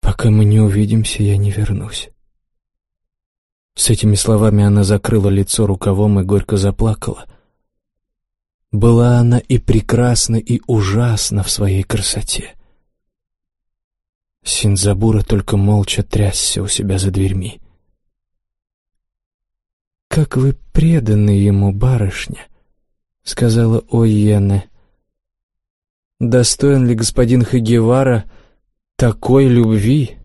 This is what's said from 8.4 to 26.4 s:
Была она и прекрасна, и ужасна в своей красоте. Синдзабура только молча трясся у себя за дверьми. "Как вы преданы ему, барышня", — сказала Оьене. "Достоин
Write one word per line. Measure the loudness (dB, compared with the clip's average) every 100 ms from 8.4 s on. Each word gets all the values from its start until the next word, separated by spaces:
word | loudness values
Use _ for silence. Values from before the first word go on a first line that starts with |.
| _ _ _
Была | 0 2 4 4 4
она | 2 0
и | 0 -2
прекрасна, | 2 0 0 0 0 0 -2 -4
и | -2 -6 -2
ужасна | -2 0 0 0 -2 -4 -4
в | -4
своей | -4 -2 -2
красоте. | -2 -4 -4 -6 -6 -8 -10 -20 _ _ _ _ _ _ _ _ _ _ _ _ _ _ _ _ _ _
Синдзабура | -10 -4 -2 -2 -2 0 0 0
только | 0 -4 -2 -2
молча | 0 0 -2 -6
трясся | -4 -2 -2 -2 -6 -6
у | -6
себя | -6 -4 -2
за | -2
дверьми. | -2 -2 -4 -8 -14 -20 _ _ _ _ _ _ _ _ _ _ _ _ _ _ _ _ _ _ _ _ _ _ _ _
"Как | -2 -2 0
вы | -2 -2 -2
преданы | 0 2 2 2 2 2
ему, | 2 2 2 0
барышня", — | 0 0 0 -2 -6 -12 -14 -18 _ _ _ _ _ _ _
сказала | -14 -2 0 2 2 0 -2
Оьене. | 0 2 2 2 2 2 -2 -4 _ _ _ _ _ _ _ _ _ _ _ _ _ _ _
"Достоин | 0 2